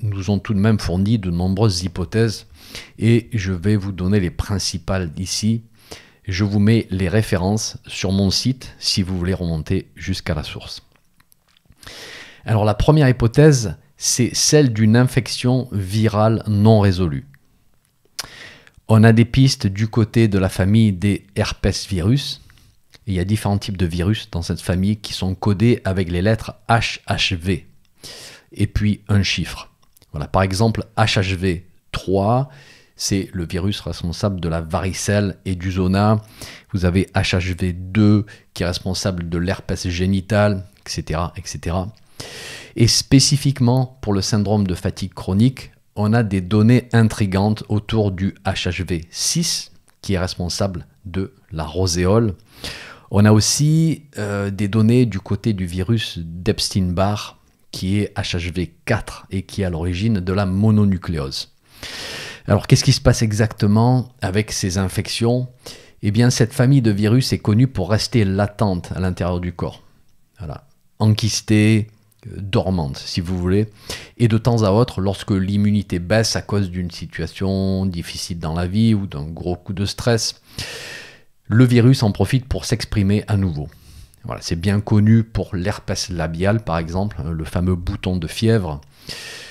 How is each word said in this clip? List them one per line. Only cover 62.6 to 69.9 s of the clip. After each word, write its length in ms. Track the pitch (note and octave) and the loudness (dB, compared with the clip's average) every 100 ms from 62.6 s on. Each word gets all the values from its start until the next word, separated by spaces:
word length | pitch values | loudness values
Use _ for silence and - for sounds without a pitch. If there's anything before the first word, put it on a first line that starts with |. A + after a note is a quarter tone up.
| - | 4
qu'est-ce 160 | C3+ | 4
qui 100 | - | 4
se 80 | - | 2
passe 200 | B2+ A#2+ | 2 2
exactement 880 | A2 G#2 A2 - G#2 G#2+ A#2 B2+ - - | 0 0 -2 0 2 4 4 2 -2 -6
avec 300 | G2 G2 G#2 | -4 -2 -2
ces 260 | - G2 F#2+ | -4 -2 -2
infections ? 720 | F#2 - - - A#2 B2 B2+ - - - - - | -2 -4 -6 -2 0 0 -4 -12 -20 -20 -20 -6
Eh 100 | G#2 | -2
bien, 180 | G#2+ B2 | 2 4
cette 240 | - - | 4 0
famille 280 | - B2+ C#3 | 2 4 4
de 100 | A2 | 4
virus 400 | G2+ G#2 B2+ - | 2 2 2 2
est 80 | G2 | -2
connue 280 | - G#2+ C3 | 2 2 2
pour 220 | - F2+ | 0 -2
rester 360 | G#2+ - A#2+ F#2+ | -2 0 0 2
latente 640 | F#2+ G2+ - G#2+ F2+ - | 2 0 0 -2 -2 -4
à 60 | - | -4
l'intérieur 400 | F#2 E2+ F2+ F2+ | -4 -2 -2 -2
du 140 | F2 | -4
corps. 300 | E2+ D#2+ - - | -6 -8 -10 -20